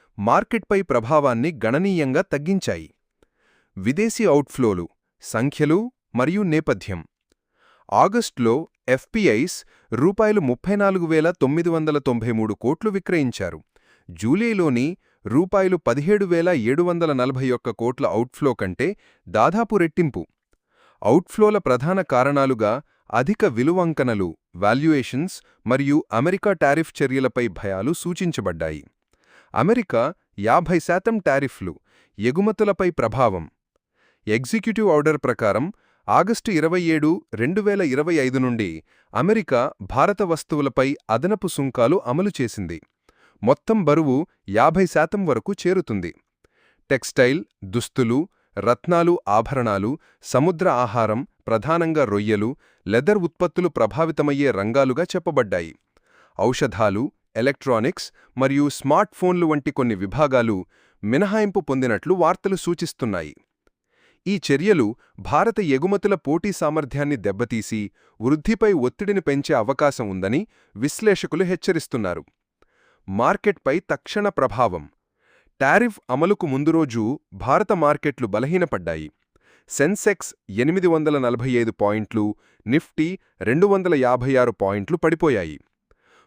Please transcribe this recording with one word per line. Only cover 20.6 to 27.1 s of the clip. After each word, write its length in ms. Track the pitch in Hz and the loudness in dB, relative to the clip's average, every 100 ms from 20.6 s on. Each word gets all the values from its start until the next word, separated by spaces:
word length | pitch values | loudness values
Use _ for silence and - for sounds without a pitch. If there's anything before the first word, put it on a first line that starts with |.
| _ _ _ - | _ _ _ -4
అవుట్‌ఫ్లోల 540 | 104 156 - - 214 208 | 2 2 2 2 2 2
ప్రధాన 440 | 131 123 147 190 | 0 0 0 -2
కారణాలుగా 800 | - 123 135 143 135 117 104 127 - _ - | 0 2 2 2 2 2 0 0 -6 _ -4
అధిక 320 | 117 139 214 196 | -2 0 2 0
విలువంకనలు, 920 | 113 139 185 170 151 127 107 90 - _ 87 | 2 0 2 0 0 0 0 -2 -6 _ -2
వాల్యుయేషన్స్ 840 | 101 127 160 147 117 127 185 - _ _ 110 | 0 2 2 0 0 -4 -6 -8 _ _ -2
మరియు 380 | 135 139 151 - | 0 2 0 0
అమెరికా 400 | 113 156 190 208 | 0 0 0 -2
టారిఫ్ 400 | 180 143 151 165 - | 2 2 2 -2 -4
చర్యలపై 440 | 139 | -2